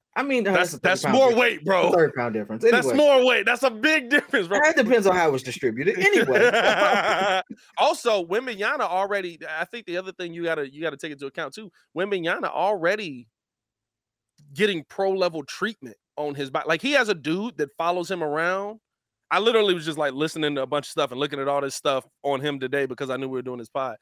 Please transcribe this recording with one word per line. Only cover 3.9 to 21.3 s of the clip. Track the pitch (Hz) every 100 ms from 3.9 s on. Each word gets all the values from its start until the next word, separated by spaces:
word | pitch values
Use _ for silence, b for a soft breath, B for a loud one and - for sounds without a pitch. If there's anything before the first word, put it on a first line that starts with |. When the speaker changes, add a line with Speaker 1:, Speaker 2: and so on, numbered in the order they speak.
| 311 240
Speaker 2:
difference, | 277 - 262 175
bro. | 196
Speaker 1:
That | 302 330
depends | 226 240 196
on |
how | 180 165
it's | 131
distributed. | 127 - 127 113 165 359
Anyway. | 392 415 143 131 240 226
Speaker 2:
<laughs> | 202 202 202 214 185 185 196 185 - B B -
Also, | 262 320 240 208
Wembanyama | 170 202 262 202 214 285
already, | 196 180 196 202 180 156 156
I | 156
think | 180 233 196
the | 175
other | 190
thing | 185 175
you | 165
gotta, | 170 160 139
you | 143
gotta | 160 139
take | 165
into | 143 139
account, | - 143
too, | 214 208 _ _ 160
Wembanyama | 196 196 165 220
already | 180 139 190 202 170 214 190 127 120 _ _ _ _ _ _ _ _ _ _ _ 147
getting | 139 208 175 -
pro-level | - 196 190 180 160
treatment | 139 - 214 220 123 - _ -
on | 151
his | 143 135
body. | 151 143
Like, | 165
he | 233
has | - 226
a |
dude | 180 139 180 226 180
that | 143 -
follows | 170 180 175
him | 185
around. | 156 147 170 190 202 220 _ _ _ _ _
I | 170
literally | 226 226 208
was | 180
just, | 156 156
like, | 147
listening | 131 156 160 147
to | 143
a | 131
bunch | 147 139
of |
stuff | 156 139
and | 127
looking | 143